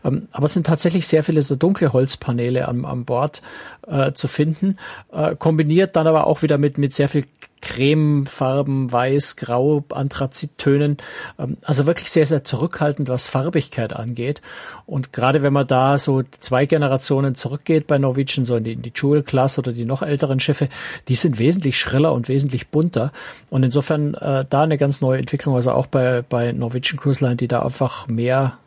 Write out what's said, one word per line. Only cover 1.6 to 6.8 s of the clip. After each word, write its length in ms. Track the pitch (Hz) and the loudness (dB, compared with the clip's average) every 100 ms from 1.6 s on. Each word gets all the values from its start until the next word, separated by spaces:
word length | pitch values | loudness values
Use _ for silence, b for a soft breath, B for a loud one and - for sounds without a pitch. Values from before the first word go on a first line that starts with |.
| 170 196 156 | 2 2 2
Holzpaneele 760 | 131 135 - - 120 120 127 131 | 2 2 -2 -2 -2 0 0 -2
am, 200 | 120 127 | -4 -4
an 180 | 127 | -6
Bord, 360 | 120 123 151 - B B B B - | -2 -2 -2 -6 B B B B -4
äh, 260 | 143 135 | 0 0
zu 140 | 135 135 | 0 -4
finden, 520 | - 151 156 190 196 B B B | 0 0 2 -2 -2 B B B
äh, 240 | - 156 151 | -2 -2 2
kombiniert 580 | 160 160 151 165 190 | 2 2 4 4 4
dann 140 | 165 160 | 4 4
aber 180 | 156 - | 4 4
auch 160 | 151 | 2
wieder 160 | 151 143 | 2 4
mit, 180 | 143 | 2
mit 160 | 143 | 2